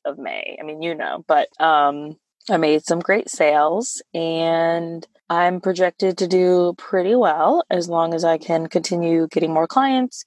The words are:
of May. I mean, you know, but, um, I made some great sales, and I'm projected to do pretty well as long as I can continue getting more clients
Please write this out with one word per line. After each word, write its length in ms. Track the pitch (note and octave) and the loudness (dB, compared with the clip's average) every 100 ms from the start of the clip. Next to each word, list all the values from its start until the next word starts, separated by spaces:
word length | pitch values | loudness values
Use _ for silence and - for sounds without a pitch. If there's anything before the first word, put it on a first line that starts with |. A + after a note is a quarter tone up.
of 140 | - C#3+ | -10 -10
May. 380 | A2 G#1+ - - | -10 -10 -10 -12
I 40 | |
mean, 180 | D#3 D#3 | -14 -8
you 120 | E3+ | -8
know, 300 | D#3 D2 C2+ - | -6 -6 -8 0
but, 220 | D3+ - - | 0 0 0
um, 560 | D#3+ D3+ C#3+ D3 D3+ D#3 _ _ - | 2 4 2 0 -8 -14 _ _ -4
I 100 | F3+ | 0
made 260 | D#3 D#3 | 2 2
some 160 | - E3+ | 0 -2
great 280 | F3 G3+ - | 0 -2 -2
sales, 720 | - D3+ D3 D3+ F#3+ B3+ - - | 0 2 4 2 0 -4 -10 -12
and 920 | E3 E3 E3 E3 E3 E3 E3+ E3 E3 - _ _ | -6 -4 -2 0 0 0 -2 -4 -10 -16 _ _
I'm 320 | E3+ F3+ F3+ | 0 0 0
projected 560 | F#3+ F3+ F3+ - F#3+ F3+ | -2 0 0 0 -2 0
to 100 | F3+ | 0
do 460 | F#3 F3+ F3+ F3 F3 | 2 4 4 2 -2
pretty 380 | - F#3 F3+ B3 | -4 -2 2 2
well 480 | G3 D#3 E3 E4 - | 4 4 2 2 0
as 180 | F3+ F3 | -4 -2
long 260 | E3+ E3 | 0 0
as 100 | E3 | 0
I 140 | E3+ D#3+ | 0 0
can 300 | D#3 E3 D#3+ | 0 -2 0
continue 580 | F3 E3 F3 E3+ E3 D#3+ | -4 -2 -2 0 2 0
getting 240 | - E3 | -2 0
more 140 | D#3+ E3 | 0 0
clients 580 | - C4+ C4 B3+ - | 0 2 0 -2 -6